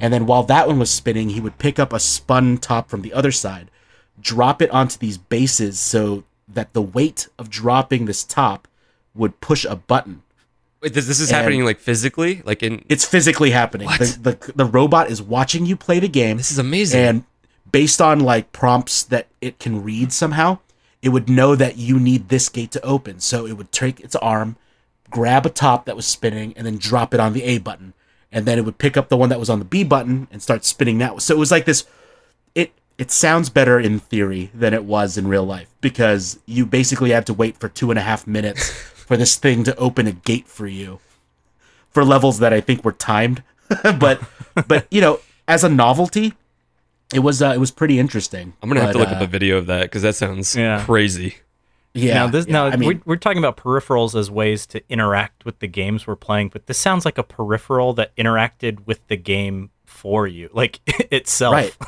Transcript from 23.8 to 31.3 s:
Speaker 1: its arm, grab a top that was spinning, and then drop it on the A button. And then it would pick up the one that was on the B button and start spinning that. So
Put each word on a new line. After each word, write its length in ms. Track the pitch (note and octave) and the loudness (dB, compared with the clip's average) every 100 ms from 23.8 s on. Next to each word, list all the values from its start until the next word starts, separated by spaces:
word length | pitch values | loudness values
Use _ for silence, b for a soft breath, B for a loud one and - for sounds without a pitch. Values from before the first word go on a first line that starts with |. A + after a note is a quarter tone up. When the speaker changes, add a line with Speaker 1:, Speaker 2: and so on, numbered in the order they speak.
| C3 C3 | -4 -6
Speaker 1:
its 160 | - - | -8 -4
arm, 400 | A2+ A2 A2 A2+ _ _ _ _ _ | 0 0 -2 -8 _ _ _ _ _
grab 360 | A#2 A#2+ C3 C3+ | -2 2 2 2
a 40 | |
top 360 | - D3 A#2+ - | 0 2 2 -2
that 100 | G#2+ | -8
was 100 | - | -6
spinning, 460 | - A#2 G#2+ G#2+ - | -2 -2 -4 -10 -10
and 100 | A2+ | -8
then 100 | G#2+ | -8
drop 380 | G2+ A#2+ A2+ | -2 0 0
it 60 | A#2+ | 0
on 120 | A2 | 0
the 120 | A2+ | -2
A 140 | B2 A#2+ | -2 -4
button. 360 | G2 F2+ F#2+ - _ _ _ | -4 -12 -18 -20 _ _ _
And 120 | A2+ A2 | -4 0
then 120 | A#2 | 0
it 60 | |
would 140 | A2 - | -2 -2
pick 180 | C#3+ C3+ | 0 0
up 120 | - | 0
the 80 | B2+ | 2
one 120 | B2 | 2
that 100 | B2 | 0
was 100 | A#2 | -2
on 120 | A2 | -2
the 40 | |
B 200 | F#2 F#3 | -2 -2
button 420 | F3+ C3+ B2 C3 C3+ | 2 0 0 -4 -6
and 100 | G#2 | -14
start 220 | - A2+ | -4 -2
spinning 340 | - - A#2+ A2+ | -2 -2 0 0
that. 240 | B2 G#2 | -2 -4
So 120 | - | 0